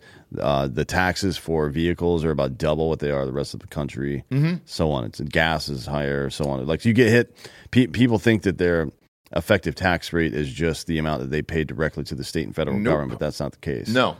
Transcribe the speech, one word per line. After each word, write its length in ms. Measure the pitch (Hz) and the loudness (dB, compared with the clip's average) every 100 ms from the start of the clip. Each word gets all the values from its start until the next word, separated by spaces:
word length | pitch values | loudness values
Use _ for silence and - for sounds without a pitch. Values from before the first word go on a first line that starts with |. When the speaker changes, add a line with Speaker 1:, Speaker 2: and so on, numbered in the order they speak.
| - - _ 50 | -18 -20 _ -4
Speaker 1:
uh, 280 | 57 69 69 | 0 0 0
the 180 | 67 71 | -2 -2
taxes 500 | 92 92 87 98 80 | 0 0 0 -2 -4
for 340 | - 80 76 | -2 -2 0
vehicles 540 | 73 85 85 85 85 | 0 0 0 2 2
are 80 | 80 | 2
about 260 | 71 67 65 | 0 -2 0
double 300 | 78 76 80 | 0 2 0
what 120 | 78 | 0
they 120 | 73 | -2
are 140 | 69 67 | -2 -2
the 80 | |
rest 200 | 67 69 | -4 -6
of 60 | 52 | -10
the 80 | - | -10
country, 560 | - 71 - 69 69 - | -6 -6 -4 -4 -4 -2
Speaker 2:
Mm-hmm. 240 | 131 160 175 | 0 0 -2
Speaker 1:
so 260 | - - 80 | -6 -2 0
on. 120 | 69 | 0
It's, 160 | 55 - | -4 -6
gas 480 | 73 82 80 78 - | -2 2 4 2 -2
is 180 | 69 65 | -6 -4
higher, 440 | 73 71 69 69 | -2 -2 -2 -2
so 160 | - 69 | -2 -4
on. 200 | 67 65 | -2 -2
Like, 200 | 80 117 | 0 2
you 80 | |
get 160 | 113 113 | 6 6
hit. 260 | 120 117 - - - - | 6 4 -4 -20 -20 0
Pe-, 160 | 123 123 | 4 4
people 320 | 98 123 110 | 4 4 4
think 240 | 117 110 | 4 4
that 140 | 98 78 | 2 2
their 300 | 87 85 71 - _ _ _ 82 | 2 2 0 -6 _ _ _ -4
effective 400 | - 104 82 - | 2 2 2 0
tax 380 | 95 85 - | 0 0 0
rate 200 | 85 80 | 0 0
is 160 | 62 71 | 0 -4
just 360 | 62 82 78 - | 0 -2 -2 -2
the 100 | 80 | 0
amount 200 | 78 71 | 0 -2
that 60 | 65 | -2
they 120 | 76 | -4
pay 240 | 73 82 78 | -2 -2 -2
directly 400 | 69 76 - 69 | -2 -2 -2 -8
to 100 | 67 | -8
the 80 | |
state 220 | 65 82 55 | -6 -4 -4
and 100 | - | -4
federal 240 | 73 67 | -2 0
Speaker 2:
Nope. 140 | 104 | 0
Speaker 1:
government, 260 | 78 67 58 | 0 -2 -4
but 60 | 76 | -6
that's 160 | - | -4
not 100 | 71 | -8
the 60 | - | -6
case. 300 | - 62 - | -6 -6 -2
Speaker 2:
No. 260 | 123 107 82 | 2 0 0